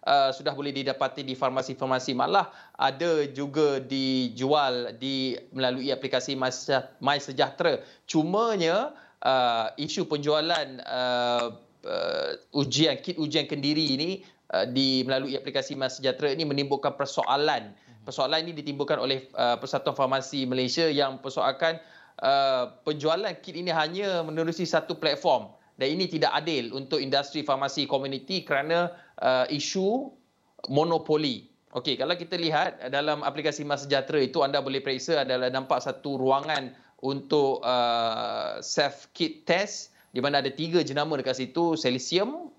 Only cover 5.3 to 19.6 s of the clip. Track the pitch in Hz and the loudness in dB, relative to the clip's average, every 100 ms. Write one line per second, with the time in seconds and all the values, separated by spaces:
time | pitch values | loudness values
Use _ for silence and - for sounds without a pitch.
5.3 | 120 - 131 127 131 135 131 131 127 127 | -4 -8 -2 0 0 -2 -2 0 -2 -2
6.3 | 135 127 127 - 135 127 - 131 143 143 | -2 -2 -2 0 0 0 -2 0 0 -2
7.3 | 135 135 - 170 131 - - - 160 160 | 0 0 2 2 0 -4 -18 0 2 2
8.3 | 196 233 208 165 190 285 - - _ - | 2 2 2 2 2 0 -6 -20 _ 2
9.3 | 131 123 117 110 - 147 - 170 151 147 | 4 4 2 -2 -4 -4 -2 -2 0 2
10.3 | 151 160 165 139 127 - 123 127 123 120 | 2 2 0 -2 -8 -6 -2 0 0 2
11.3 | 120 120 107 - _ - 87 85 78 71 | 0 0 -6 -18 _ -6 -4 -2 -2 -4
12.3 | - _ - 131 120 156 127 - 165 147 | -6 _ -2 0 2 2 2 -4 -4 -2
13.3 | 151 143 147 143 156 151 131 165 190 - | -2 -2 -2 0 0 0 0 -2 -6 -10
14.3 | _ - 92 117 123 135 131 127 131 139 | _ -2 0 2 2 2 2 2 -2 -2
15.3 | 131 143 135 131 135 131 - 131 127 147 | -6 -4 -4 -4 -4 -4 -2 -2 0 0
16.3 | 135 151 143 139 139 143 - 139 - - | 0 0 0 0 0 0 -2 -2 -2 0
17.3 | 139 151 131 104 - - 113 107 135 135 | 2 2 0 -4 -16 -20 -18 -10 -4 0
18.3 | 160 165 156 147 143 143 151 131 135 131 | 0 -2 -6 -6 -4 0 0 0 -2 -4
19.3 | - 120 120 | 0 2 0